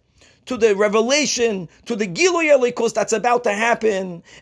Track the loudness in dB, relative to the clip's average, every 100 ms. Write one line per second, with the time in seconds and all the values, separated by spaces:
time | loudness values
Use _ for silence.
0 | _ _ -20 _ -10 0 2 2 2 2
1 | 2 0 0 0 -2 -2 -8 _ -8 -4
2 | -4 0 0 2 4 4 4 0 -2 -2
3 | -2 -2 0 0 0 -2 0 0 0 -2
4 | -4 -10 -16 -10